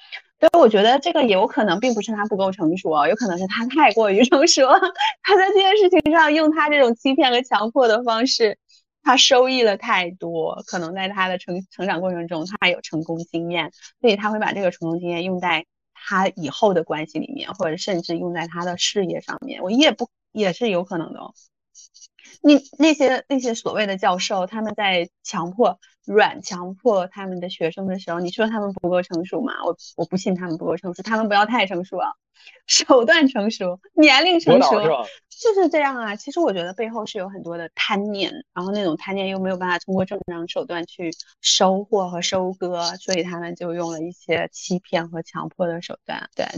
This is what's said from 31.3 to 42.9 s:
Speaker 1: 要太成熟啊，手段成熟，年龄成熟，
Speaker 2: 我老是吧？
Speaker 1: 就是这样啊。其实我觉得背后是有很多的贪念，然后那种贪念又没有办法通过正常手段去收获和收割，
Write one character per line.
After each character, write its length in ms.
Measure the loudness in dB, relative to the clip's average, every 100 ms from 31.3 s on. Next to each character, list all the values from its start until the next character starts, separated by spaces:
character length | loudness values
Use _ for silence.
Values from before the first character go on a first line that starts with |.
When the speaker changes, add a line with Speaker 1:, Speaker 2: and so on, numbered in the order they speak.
Speaker 1:
要 120 | 2 2
太 200 | 0 -2
成 200 | -4 -6
熟 120 | -6
啊， 140 | -6 -8 _ _ -20 -18 -2
手 380 | 0 6 6 6
段 220 | 6 4
成 220 | 2 -2
熟， 300 | -2 -6 -6 _
年 320 | 6 6 6 4
龄 140 | 4
成 220 | 6 6
熟， 140 | 6 4
Speaker 2:
我 40 |
老 40 |
是 60 | 2
吧？ 160 | 0 -4 -14 _
Speaker 1:
就 240 | -2 0
是 160 | 2 2
这 100 | 2
样 160 | 0 -2
啊。 200 | -6 -8
其 160 | -6
实 80 | -2
我 120 | 0
觉 100 | 0
得 120 | -4
背 160 | -6 -6
后 160 | -6 -8
是 120 | -10
有 120 | -10
很 120 | -12
多 160 | -12 -10
的 120 | -10
贪 380 | -6 -4 -2 -2
念， 200 | -4 -6 -6 -14
然 120 | -10 -6
后 60 |
那 120 | -2
种 120 | -2 -4
贪 180 | -6 -6
念 120 | -4
又 120 | -4
没 100 | -4
有 80 | -4
办 120 | -2
法 100 | -4
通 140 | -2
过 120 | -4 -4
正 140 | -6 -10
常 180 | -10 -8
手 180 | -8 -6
段 200 | -8 -10
去 260 | -10 -10 -10 -18 _
收 420 | -2 2 2 0
获 260 | -2 -2 -2
和 120 | -6
收 320 | -4 -4 -4
割， 300 | -6 -6 -4 -6